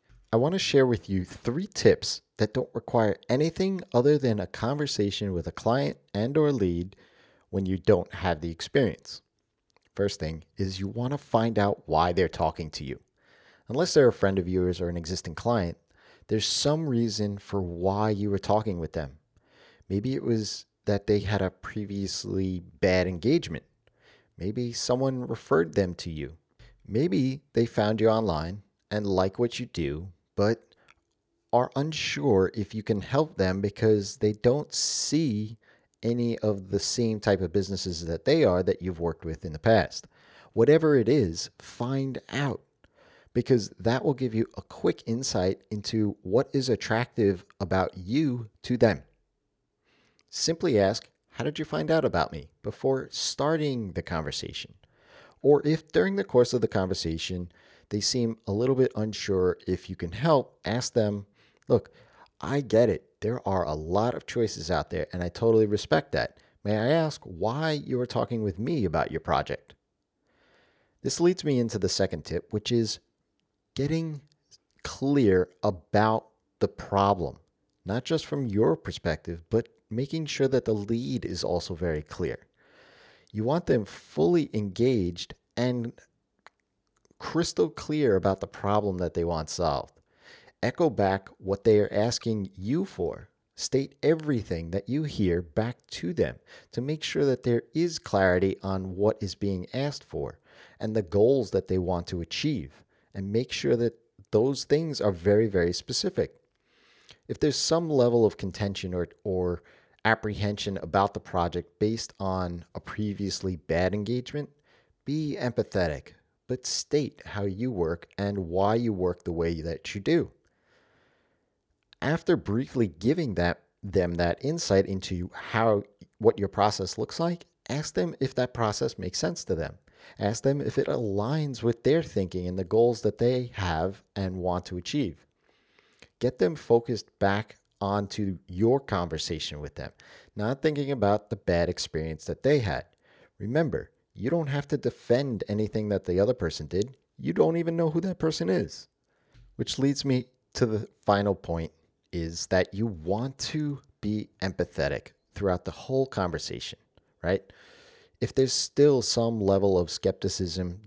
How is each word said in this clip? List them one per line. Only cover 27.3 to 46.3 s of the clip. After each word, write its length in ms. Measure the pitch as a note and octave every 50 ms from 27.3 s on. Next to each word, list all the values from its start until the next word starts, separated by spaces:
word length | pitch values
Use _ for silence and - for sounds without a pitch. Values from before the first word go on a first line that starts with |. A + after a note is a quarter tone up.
| C3 D3+ _ _ -
they 120 | A#2 A#2
found 360 | A2+ - - G#2 G#2 A2+ G#2+
you 80 | A2 A2
online 540 | A2 A2+ A2+ G2 D#2+ D2+ D#2+ E2+ G2 G#2 - _ _ _ _ -
and 160 | G#2+ G#2+ G#2 G2+
like 320 | F#2+ F#2 F#2+ G2 - -
what 200 | A#2+ A#2 - -
you 60 | B2 -
do, 420 | - - D#2+ C#2 D2 D#2 F2+ F#2+ - _ _ _ -
but 380 | - G2+ G#2+ A#2 A2+ _ _ _ _ _ _ _ _ _ _ _ _ _ _ _ _ _ -
are 200 | - A#2+ B2+ - -
unsure 760 | C3 C#3+ D#3+ D#3 - - - - D3 D3 C#3 G#2 F#2+ F#2+ - -
if 200 | A2 G2+ - -
you 100 | A2 G#2
can 180 | - G#2+ -
help 360 | - - - C#3+ D#3 D3+ - -
them 240 | F#2+ F#2 F#2+ G2
because 560 | G2 G2 - - A2+ A2 G#2+ G#2 G2 G2 - -
they 160 | G#2+ G#2+ G#2
don't 400 | - - A#2+ C3 D3 D3 - -
see 840 | - - - - - - - C#3+ D#3 E3 C3+ G#2 G#2 G#2+ G#2+ A#2 - _ _ _ _ _ _ _ _
any 360 | - A#2 A#2+ A#2+ A#2+ A#2 A2+ -
of 300 | - G#2+ G#2 G2 F#2+ F#2+
the 100 | G2+ G2
same 400 | - - - - A#2+ A2 A2 G#2
type 220 | - G#2+ G2 F#2
of 120 | F#2+ E2 E2+
businesses 520 | G2+ F#2+ F#2+ G2 F#2 - F#2 E2+ D#2+ E2+
that 200 | E2 E2 E2 -
they 180 | - D3+ E3 D3
are 200 | G2+ F2+ F2+ F2+
that 180 | G2 F#2 -
you've 180 | F2 F#2 F2 E2
worked 240 | E2+ E2+ D#2+ - -
with 220 | E2 D#2+ - -
in 80 | E2+ D2+
the 60 | D#2
past. 480 | - A2 A2+ G2+ - - - - - - _ _ _ _ - - - -
Whatever 440 | - A2 A#2 C#3 D3+ D#3+ D#3 D3+ D3 B2+
it 100 | G#2+ A2
is, 420 | D3 D3+ G#2+ E2 E2 E2+ - - _ _
find 600 | - - - - A#2+ B2 C3+ C3+ C3+ C3+ B2 - - -
out, 320 | - C3 C#3+ A#2 - - _ _ _ _ _ _ _ _ _ _ _ _ _ _ -
because 360 | A#2+ A#2+ - C3+ A#2 G2 - - -
that 240 | F#2 A2+ B2 C3 -
will 100 | D#3+ C3+
give 220 | B2+ C3 A#2+ A2
you 120 | A2+ A2 - - -
a 40 |
quick 400 | - _ - - - - E3 - -
insight 560 | A#2 A2+ B2 C3+ - - G#2 F2+ F#2+ - - _ -
into 460 | G#2 G#2 G2+ - - A2 G#2+ G2+ - _ -
what 260 | F2+